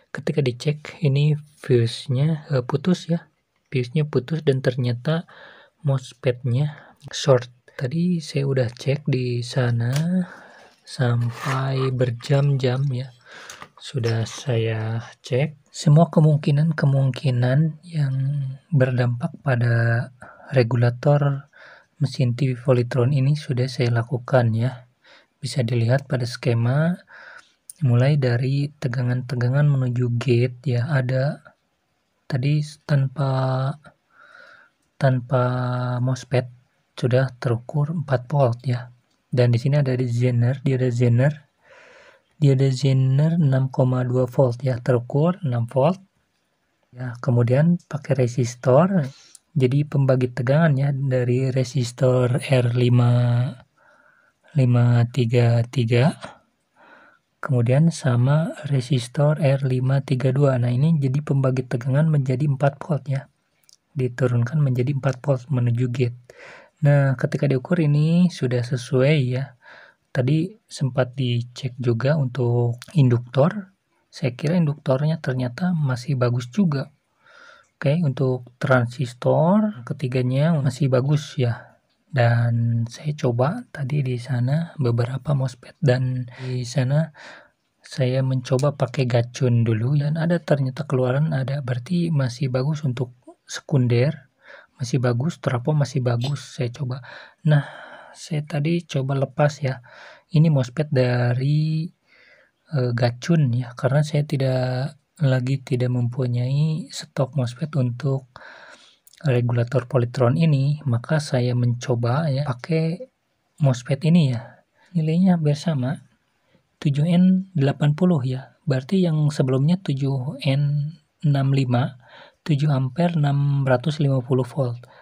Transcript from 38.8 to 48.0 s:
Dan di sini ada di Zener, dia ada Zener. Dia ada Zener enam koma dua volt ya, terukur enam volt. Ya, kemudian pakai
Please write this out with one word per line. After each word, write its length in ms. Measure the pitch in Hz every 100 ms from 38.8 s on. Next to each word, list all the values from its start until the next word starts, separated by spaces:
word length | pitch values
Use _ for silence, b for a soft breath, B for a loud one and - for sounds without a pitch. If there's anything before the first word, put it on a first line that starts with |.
| - - _ _ _
Dan 240 | 120 120
di 80 | 117
sini 160 | 139 147
ada 160 | 131
di 160 | 127 127
Zener, 560 | 120 127 120 120 135
dia 160 | - 131
ada 80 | 127
Zener. 560 | 117 123 120 139 147 _ _ B B B B B B B B
Dia 160 | 143 131
ada 160 | 135
Zener 640 | 127 139 135 131 135 156 170
enam 320 | 143 131 131
koma 320 | - 127 127
dua 240 | 127 127
volt 400 | 123 135 127 120
ya, 160 | 131 117
terukur 560 | 127 123 120 143 165 180
enam 240 | 139 120 117
volt. 320 | 135 143 190 - _ _ _ _ _ _ _ _ 123
Ya, 160 | 127 120
kemudian 560 | - 120 120 127 165 175
pakai 400 | - 147